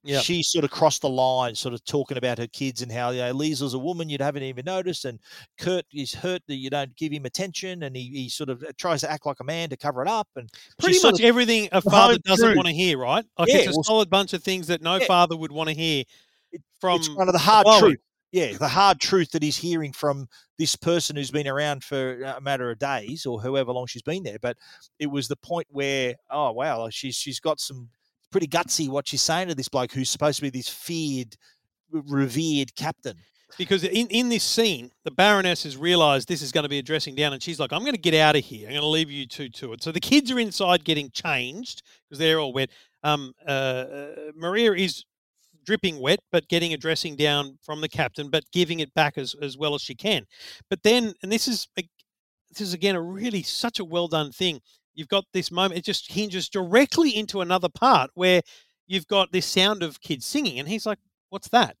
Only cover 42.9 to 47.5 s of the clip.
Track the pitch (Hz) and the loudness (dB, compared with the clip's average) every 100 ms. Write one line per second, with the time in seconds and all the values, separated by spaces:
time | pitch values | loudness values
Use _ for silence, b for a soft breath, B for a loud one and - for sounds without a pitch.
42.9 | b 147 147 131 _ 156 135 135 127 131 | b 0 0 -2 _ -4 -2 -2 -4 -8
43.9 | 143 143 160 151 156 170 208 233 190 185 | -12 -14 -14 -16 -8 -2 4 4 4 -2
44.9 | - - _ _ _ _ _ - 214 190 | -4 -14 _ _ _ _ _ -4 -2 -2
45.9 | 151 131 190 _ 175 - 170 170 151 160 | -2 0 0 _ -2 0 -2 0 -2 -2
46.9 | 160 165 143 147 143 143 | -2 -4 -2 0 0 -4